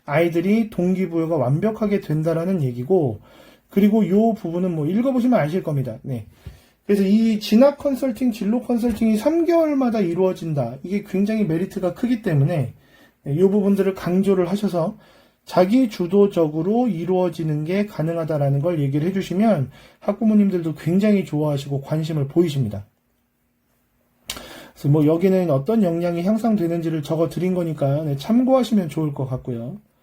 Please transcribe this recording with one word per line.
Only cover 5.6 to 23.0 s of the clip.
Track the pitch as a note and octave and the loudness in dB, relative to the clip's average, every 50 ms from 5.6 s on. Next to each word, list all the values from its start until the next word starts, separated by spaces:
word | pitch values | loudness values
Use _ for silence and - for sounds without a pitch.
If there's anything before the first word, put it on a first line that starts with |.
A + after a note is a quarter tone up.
겁니다. | F#3 E3 D3 C#3 B2 A#2 A2 - | -2 -2 -2 -2 -2 -4 -8 -10
네. | - C#3 A#2+ A#2 G#2 - - _ - - - - _ _ _ _ _ | -10 -8 -8 -8 -8 -12 -18 _ -20 -20 -20 -20 _ _ _ _ _
그래서 | - G3+ G3+ G3 | 0 2 2 4
이 | F#3+ G#3 A3+ A3+ A3+ G#3+ G#3 | 4 4 4 4 2 0 -2
진학 | - - G#3 A#3 C4+ C#4+ C#4+ - | 0 2 6 6 6 6 4 2
컨설팅, | - C#4+ C4 B3+ C#4 C4 - - B3+ B3 | -2 -4 -2 -2 -2 -4 -2 -2 -2 -2
진로 | G#3+ - G3 G#3 A#3 B3 | -2 -2 -2 -2 -2 -2
컨설팅이 | - - A#3+ A3 A3+ A#3+ G#3+ - A#3 A3 A3 | -2 -2 -2 0 0 -2 0 0 2 2 2
삼 | G#3+ - D4 E4 E4+ D#4+ | 2 2 2 2 2 2
개월마다 | E4 E4+ E4 D#4+ D4+ D4 C4+ C4 A#3+ A#3 A3 | 2 2 2 2 2 2 0 0 0 0 0
이루어진다. | F#3+ E3 E3+ F3+ F#3+ F#3 F3+ - E3+ E3 D3+ C#3 A#2+ A#2 C3 C#3 | 0 0 0 0 0 0 0 -2 -4 -4 -2 -2 -4 -4 -6 -10
이게 | - F3+ G3+ G3 - | -8 -6 -6 -6 -4
굉장히 | - - F#3+ G3+ G#3 A3 A3 G3+ | -4 -2 -2 0 0 0 0 0
메리트가 | D#3+ D#3+ E3 F#3+ F#3+ - G3 F#3 F3 F3 | 0 0 -2 -2 -4 -4 -4 -4 -4 -4
크기 | - B3+ A#3 B3+ G#3+ | -2 -2 -2 -2 -2
때문에, | - F#3+ D#3 C#3 C3+ E3+ F3 C#3+ A#2+ G#2+ - - _ _ _ _ - _ _ _ | -2 0 2 2 2 2 0 -2 -2 -4 -8 -12 _ _ _ _ -20 _ _ _
네, | - D3 C#3 E3 | -8 -4 0 2
요 | F#3+ F#3+ | 2 4
부분들을 | G3 G#3 F#3+ G3+ G3+ F#3+ F#3 F#3+ F#3+ | 4 2 2 2 2 2 0 0 -2
강조를 | - - E3+ F3+ F#3+ G3 G3+ G3 F#3 F3 E3+ | -4 -4 -2 0 2 2 2 2 2 2 0
하셔서 | G3 G#3 G#3+ F#3 E3+ E3 D#3+ G#3 - - - - _ _ _ _ _ _ _ | -2 -2 -2 -2 -2 -2 -2 -4 -6 -10 -16 -20 _ _ _ _ _ _ _
자기 | - - F3 F#3 F#3+ A3+ C4 C4 G#3 | -2 2 2 2 4 4 2 2 0
주도적으로 | - - F3 E3 F#3+ G3+ G3+ G3 - F3 E3 D3+ D3+ D#3+ E3 G3 A3 A#3+ B3+ A#3 | -2 -4 -4 2 4 4 4 4 4 2 0 0 0 -2 -2 0 0 0 0 0
이루어지는 | F3 D#3+ E3+ F3 F#3 F#3 F3+ F3+ F3 - E3 D#3 D3+ D3+ D3+ | -2 -2 -2 -2 0 0 0 -2 -2 -4 -4 -2 -2 -2 -2
게 | D#3+ F#3 G3+ G#3 | -2 -2 -2 -2
가능하다라는 | G#3 - - D#3 E3 E3+ E3+ D#3+ D#3 D#3 C#3+ C#3+ C#3 C#3 C#3 | -2 -4 -4 -4 -2 -2 -4 -4 -2 -2 0 0 0 0 0
걸 | D3+ F3+ F3 D3+ | 0 0 0 0
얘기를 | C#3 C3+ C#3 D3 D#3 F#3 | 0 0 0 0 -2 -2
해주시면 | F#3 G3 F3 - E3+ F#3+ A3 A3+ F#3+ D3 B2+ - - - - - _ _ | -2 -2 -4 -2 0 0 2 2 2 2 -2 -4 -8 -14 -20 -20 _ _
학부모님들도 | - G#3 G3+ - A3+ G#3+ G#3+ G#3 G3+ G3 F#3 F3 D#3+ D#3+ D3 | -6 -6 -4 0 2 4 4 4 4 4 2 0 -2 -4 -6
굉장히 | - - D#3+ F3 G3 G#3 G#3+ G#3 F#3+ - | -4 -2 0 2 2 4 4 2 2 0
좋아하시고 | - D3+ D3 D3+ D3+ C#3+ C3+ C#3 C#3 C#3+ C#3 | -2 -2 -2 0 0 -2 -4 -4 -4 -6 -6
관심을 | - - D3+ D#3+ D#3+ D#3+ E3 D3 C3+ C#3 | -4 -4 -4 -4 -2 -2 -2 -4 -4 0
보이십니다. | - E3+ F3+ E3 C#3+ C3+ A#2 G2+ G2+ G2+ G2+ - _ _ | 2 0 0 2 0 -2 -2 -2 -4 -8 -12 -14 _ _